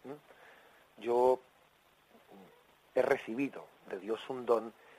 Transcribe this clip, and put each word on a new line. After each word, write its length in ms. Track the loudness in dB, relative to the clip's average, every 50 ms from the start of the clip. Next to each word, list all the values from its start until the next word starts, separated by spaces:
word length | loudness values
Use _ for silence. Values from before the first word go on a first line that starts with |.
| -18
¿Mm? 1000 | -18 -16 -18 -18 -20 -20 -20 -20 -20 -20 -20 -20 -20 _ _ _ _ _ -8
Yo 380 | -2 2 4 4 6 6 4 2 0 _ _ _ _ _ _ _ _ _ _ _ _ _ -20 -20 _ -20 -20 -20 -20 -20 -20 -20 _ _ _ _ _ _ _
he 80 | 0
recibido 640 | 2 2 0 0 0 -6 -4 -4 -4 -4 -4 -10 -16 -18 -20 _ -14 -12
de 80 | -10 -10
Dios 220 | -6 -6 -6 -6 -6 -8
un 160 | -10 -6 0
don 280 | 2 2 2 2 -4 -10 -16 -20 -20 -20